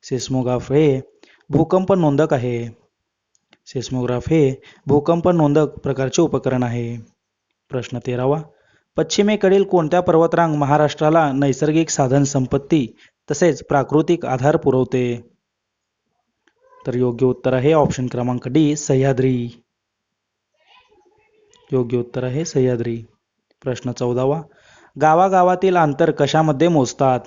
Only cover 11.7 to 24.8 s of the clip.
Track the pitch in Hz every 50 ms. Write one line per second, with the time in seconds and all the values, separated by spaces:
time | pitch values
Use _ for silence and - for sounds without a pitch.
11.7 | 156 160 165 156 - - 143 127 127 143 143 135 - 139 131 123 - 139 139 -
12.7 | - 160 131 110 - _ - _ _ _ _ _ 147 - 185 175 143 131 - _
13.7 | 139 143 131 - 139 151 160 - 175 170 - 123 131 127 131 143 156 - - 139
14.7 | 131 131 127 117 - 127 123 123 120 117 - _ _ _ _ _ _ _ _ _
15.7 | _ _ _ _ _ _ _ _ _ _ _ _ _ _ _ _ _ _ _ _
16.7 | _ _ - 143 120 123 127 123 120 120 135 127 123 - - 127 127 131 123 147
17.7 | 160 156 143 135 - - 127 123 - 120 120 123 123 123 - 131 127 156 156 147
18.7 | 147 147 - - 139 131 131 139 135 123 131 131 131 123 120 117 113 - _ _
19.7 | _ _ _ _ _ _ _ _ _ _ _ _ _ _ _ _ _ _ 640 _
20.7 | _ _ 508 _ 440 381 _ _ _ _ _ _ _ _ _ _ _ _ _ _
21.7 | 143 131 123 120 123 123 120 120 - 131 123 127 123 143 165 165 - 143 127 127
22.7 | 123 117 117 120 117 117 110 - _ _ _ _ _ _ _ _ _ _ _ 131
23.7 | 123 120 - 127 120 - 131 123 123 123 127 135 143 160 156 - _ _ _ _
24.7 | _ _